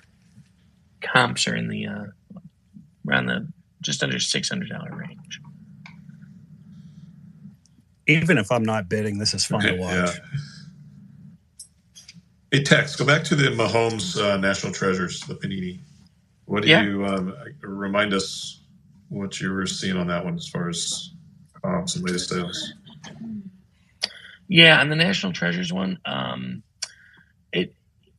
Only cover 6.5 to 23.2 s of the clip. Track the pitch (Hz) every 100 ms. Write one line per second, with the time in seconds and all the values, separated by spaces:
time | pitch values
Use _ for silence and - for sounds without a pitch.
6.5 | - - - - - - - - - -
7.5 | - _ _ _ _ - 160 165 127 101
8.5 | 120 110 110 90 107 107 101 110 98 -
9.5 | 110 107 92 90 90 90 85 - - -
10.5 | - - - - - - - - - _
11.5 | - - _ _ - - - - _ _
12.5 | 139 143 151 110 - 123 156 - 147 135
13.5 | 113 107 117 113 110 92 107 104 98 98
14.5 | 95 98 - 98 92 87 - - - 98
15.5 | 95 90 90 - - _ _ _ _ -
16.5 | 101 104 - 101 98 98 98 92 - -
17.5 | - 104 98 101 101 104 95 - - -
18.5 | - - - - - - 101 98 - 95
19.5 | 95 90 - 101 92 87 87 90 85 -
20.5 | 92 85 85 - - - - - - -
21.5 | - 95 90 87 85 90 90 - 92 85
22.5 | - - - - - - -